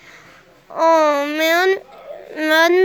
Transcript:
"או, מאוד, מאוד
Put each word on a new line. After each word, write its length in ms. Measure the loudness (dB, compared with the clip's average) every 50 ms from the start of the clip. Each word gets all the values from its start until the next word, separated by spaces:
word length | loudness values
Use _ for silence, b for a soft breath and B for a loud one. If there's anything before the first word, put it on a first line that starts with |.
| b b b b b b b b b b _ _ _ _
"או, 60 | -6 -2 0 2 2 2 2 2 0 -2 -4 -4 -4 -4
מאוד, 300 | -2 0 0 0 0 0 -2 -4 -6 -14 -20 -20 -20 -20 -20 -20 -20 -16 -10
מאוד 360 | -8 -2 0 2 2 2 2 4 2